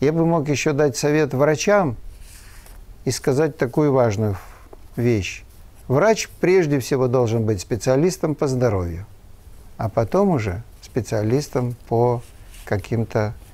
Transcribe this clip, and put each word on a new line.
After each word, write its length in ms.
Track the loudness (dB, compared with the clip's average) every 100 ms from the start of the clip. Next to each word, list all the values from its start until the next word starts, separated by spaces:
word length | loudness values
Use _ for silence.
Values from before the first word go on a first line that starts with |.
Я 100 | 0
бы 140 | 2 2
мог 240 | 2 0
еще 240 | 0 0
дать 240 | 2 2 2
совет 360 | 0 2 2
врачам 640 | 2 2 2 2 2 2 -4 -12 -16 -18 -20 -20 -20 -20 -20 -20 -8 -4
и 60 |
сказать 460 | -2 0 0 0 0
такую 360 | -2 2 2
важную 380 | 4 2 2 -2
ф-, 80 | -2 -10 -20 -20 -20 -12 -2
вещь. 460 | 0 2 -2 -10 -18 -20 -20 -14 -2
Врач 400 | 2 4 2 -2 -2
прежде 400 | 2 4 4 0
всего 280 | 0 0 2
должен 380 | 2 2 2 0
быть 160 | -2
специалистом 720 | -4 -4 2 2 2 0 -4 0
по 120 | 0
здоровью, 600 | 2 2 0 -4 -8 -12 -20 -20 -20 -20 -20 -18 -8
а 120 | -4
потом 400 | -2 0 2 2
уже 320 | 2 -2 -6 -12 -20
специалистом 920 | -8 -6 -4 -2 0 0 -2 -4 -4 -6 -2
по 340 | 0 2 0 -6 -20 -20 -16
каким-то 680 | -6 -6 -2 -4 -2 -2 -2 -6 -18